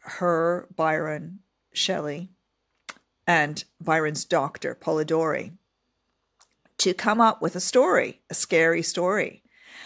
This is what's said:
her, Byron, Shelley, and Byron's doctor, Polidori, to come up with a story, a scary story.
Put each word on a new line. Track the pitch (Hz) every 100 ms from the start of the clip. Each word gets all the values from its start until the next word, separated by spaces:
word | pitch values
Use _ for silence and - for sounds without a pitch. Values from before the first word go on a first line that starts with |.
her, | - - 175 165 165 175 -
Byron, | - 160 156 156 151 160 190 _ _ _
Shelley, | - - 185 151 147 185 _ _ _ _ _ - - _ _ -
and | 170 147 151 - -
Byron's | 165 160 151 151
doctor, | - 165 139 - 127
Polidori, | - - 156 156 160 160 135 - 170 _ _ _ _ _ _ _ _ _ _ _ -
to | 190
come | 180 220 220
up | 226 -
with | 165
a | 180
story, | - 247 311 202 117 - -
a |
scary | - - 170 165 165
story. | 165 - 180 208 - - _ _ - -